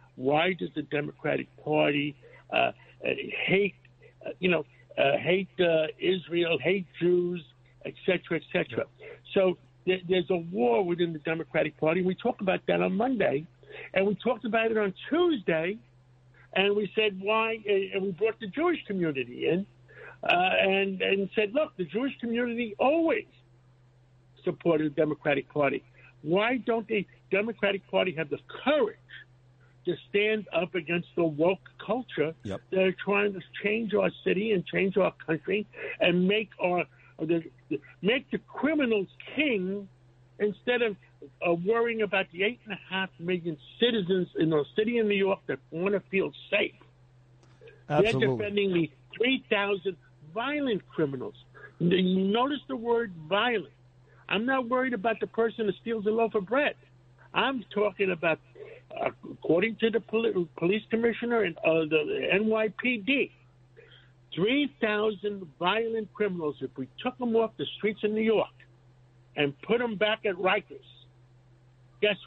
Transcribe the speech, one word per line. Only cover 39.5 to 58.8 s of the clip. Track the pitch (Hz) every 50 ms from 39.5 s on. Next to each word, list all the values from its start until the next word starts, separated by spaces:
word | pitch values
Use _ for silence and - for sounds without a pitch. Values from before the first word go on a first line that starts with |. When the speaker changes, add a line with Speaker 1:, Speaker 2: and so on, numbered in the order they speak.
| 233 196 180 185 196 202 202 190 - _ _ - _ _ _ _ _ -
Speaker 1:
instead | 196 214 190 - _ - 247 240
of, | 240 226 196 - - - _ _ - - - _ 165
uh, | 175 170
worrying | 170 175 196 226 233 233 233 226 220
about | 214 202 208 196 190 -
the | 165 170 196
eight | 214 247 - -
and | 214 196
a | - - -
half | 185 190 190 185 - -
million | 165 175 185 180 165 175 156 - - - - -
citizens | 220 240 226 220 185 165 190 185 175 - -
in | - 165 160
the | 165 151 139 - -
city | - 220 220 240 233
of | 220
New | 208 202
York | 196 196 190 196 - -
that | - 139 - - _
wanna | - 165 180 202 208 190 - -
feel | - 190 170 147 135 - - -
safe?" | 196 208 226 - - - - - _ _ - _ _ - _ _ _ _ - - - _ - - - - - -
Speaker 3:
Absolutely. | 147 151 196 220 - - 226
Speaker 1:
They're | 208 131
defending | - 208 208 202 202 202 196 180
the | 170 160 - - - - _ -
three | - 226 254 262 262 - -
thousand | 214 202 202 202 208 190 - 196 180 - _ _ - _ - 151 165
violent | 214 233 269 294 294 285 262 220 175 - -
criminals. | - - 160 139 135 127 110 101 - - - - - - - - - -
N-, | 170 175
you | 175 180 185 180 185 190 190
notice | 196 208 233 254 285 294 262 -
the | - 269
word | 240 220 233 233 233 233 208 175 165 151
violent. | 156 190 202 226 247 233 202 156 - - _ - - _ - - - - - -
I'm | - - 196 226
not | 254 269 269 254
worried | 226 254 254 254 262 247
about | 202 185 233 226 -
the | 214
person | 185 - 226 226 233 - - 220
that | 202 185 -
steals | - 220 233 220 190
a | 214
loaf | 214 226 233 220 -
of | 220 190
bread. | 180 226 285 294 240 - - - _ - - _ - - _ - - -
I'm | - 214 254 277 247 196 - -
talking | 208 208 202 190 - 202 185
about, | 180 156 156 165 156 - - - - - - - - -